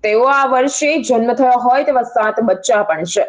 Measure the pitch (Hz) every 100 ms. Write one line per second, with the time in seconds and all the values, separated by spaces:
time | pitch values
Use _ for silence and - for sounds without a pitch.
0 | 214 214 254 277 262 254 277 - 294 311
1 | 240 240 233 240 254 247 240 262 277 262
2 | 240 233 214 214 226 190 - 214 208 160
3 | 170 -